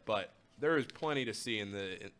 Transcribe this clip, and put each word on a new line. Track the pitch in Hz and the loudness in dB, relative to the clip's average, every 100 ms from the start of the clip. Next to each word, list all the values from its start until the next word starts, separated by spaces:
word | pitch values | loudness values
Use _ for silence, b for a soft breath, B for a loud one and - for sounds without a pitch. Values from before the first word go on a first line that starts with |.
but | - 104 90 - _ - | 0 0 0 -10 _ -2
there | 147 156 | 2 4
is | 120 | 2
plenty | - 156 139 117 | -2 0 2 0
to | |
see | 101 123 107 | -2 -2 -2
in | 101 | -2
the, | 101 95 87 95 | -4 -4 -6 -10